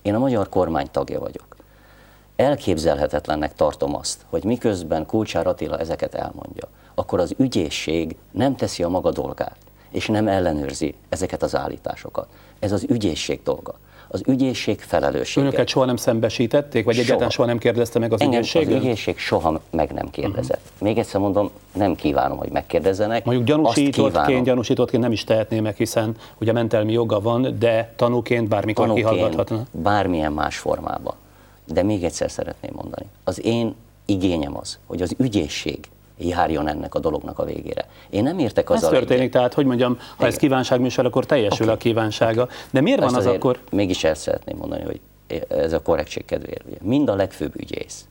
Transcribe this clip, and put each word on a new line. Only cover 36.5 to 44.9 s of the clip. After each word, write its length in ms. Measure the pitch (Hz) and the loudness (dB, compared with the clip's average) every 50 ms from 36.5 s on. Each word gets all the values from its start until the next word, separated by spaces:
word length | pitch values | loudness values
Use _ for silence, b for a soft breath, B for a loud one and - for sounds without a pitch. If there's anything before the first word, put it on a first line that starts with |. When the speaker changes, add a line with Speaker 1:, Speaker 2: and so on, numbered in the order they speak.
| 80 71 73 | 2 0 0
Speaker 1:
ennek 280 | 76 76 76 78 78 78 | -2 -4 -4 -6 -6 -6
a 40 | 76 | -2
dolognak 400 | 78 80 76 73 76 78 76 76 | -2 0 -2 -2 -6 -8 -6 -6
a 40 | 73 | -6
végére. 420 | 73 76 73 76 78 - - - B B B B B | -6 -6 -8 -8 -8 -8 -8 -8 B B B B B
Én 140 | - 98 113 | -2 0 0
nem 160 | 143 175 196 | 0 0 0
értek 300 | - 107 - - - - | -2 0 2 0 2 2
Speaker 2:
Ez 60 | 170 | 2
Speaker 1:
azzal 140 | - - 160 | 2 4 4
Speaker 2:
történik, 300 | - 131 113 - 131 123 | 4 2 4 4 2 2
Speaker 1:
egyet. 100 | 131 120 | 2 2
Speaker 2:
tehát, 220 | - 127 123 120 - | 2 2 2 4 2
hogy 120 | - 143 | 2 2
mondjam, 320 | 131 123 120 123 123 123 | 2 4 4 2 2 2
ha 280 | 120 - - - - - | -2 -4 -18 -4 0 0
ez 20 | |
Speaker 1:
Igen. 100 | 120 113 | 0 2
Speaker 2:
kívánságműsor, 680 | - - 143 131 131 123 - 131 123 127 127 - - 127 | 2 2 2 2 2 2 2 2 2 2 0 2 0 0
akkor 200 | 120 - - 120 | 2 2 0 2
teljesül 400 | - - 139 107 101 - - 113 | 2 2 2 4 2 2 2 2
Speaker 1:
Oké. 100 | 113 113 | 2 2
Speaker 2:
a 20 | |
kívánsága. 680 | - - 120 110 113 110 107 107 - 120 113 113 113 123 123 B B B B | 2 2 0 2 2 0 0 0 2 2 2 2 2 0 -2 B B B B
De 100 | - 131 | 2 2
miért 200 | 143 208 277 - | 4 4 4 4
Speaker 1:
Ezt 80 | - 127 | 2 2
Speaker 2:
van 100 | 123 123 | 2 2
az 60 | 98 | 2
Speaker 1:
azért 120 | 98 95 92 - | 2 2 4 2
Speaker 2:
akkor? 160 | 131 123 - - - | 2 0 0 -4 -4
Speaker 1:
mégis 320 | - 95 101 90 90 - - | 0 0 2 2 0 2 2
el 120 | 78 78 | 0 0
szeretném 420 | - - - - - - - 50 | 0 -2 -2 -2 -2 -4 -10 -10
mondani, 260 | 50 50 50 50 50 50 | -8 -6 -6 -6 -6 -6
hogy 160 | 50 | -8